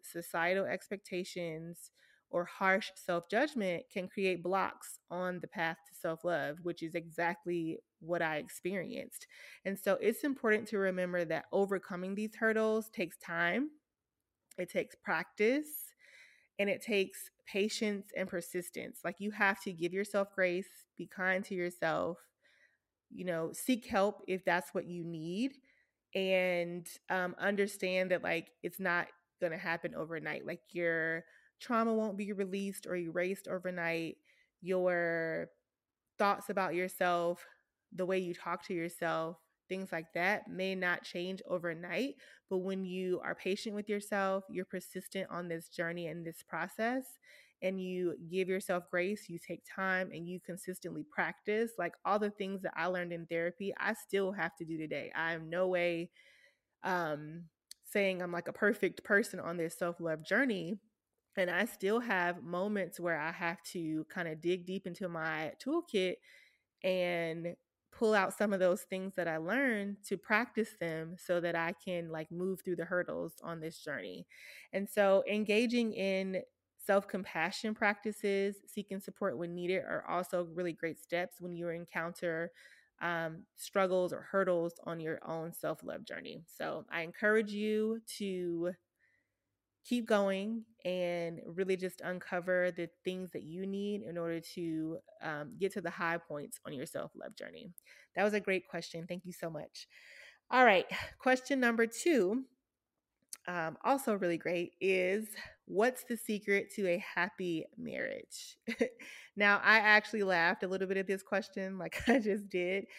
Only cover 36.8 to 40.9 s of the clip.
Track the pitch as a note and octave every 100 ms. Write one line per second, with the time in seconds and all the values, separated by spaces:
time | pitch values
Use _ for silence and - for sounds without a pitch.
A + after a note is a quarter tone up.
36.8 | F#3 - F3+ F3 E3+ F3+ - _ _ _
37.8 | _ F3+ F3+ F#3+ F3+ F3 E3+ F#3 - F3
38.8 | E3+ - E3 D#3+ D#3+ F#3 _ _ - F#3+
39.8 | F#3+ E3 E3 E3+ F3+ G#3 - F3 F#3+ F#3+
40.8 | F3+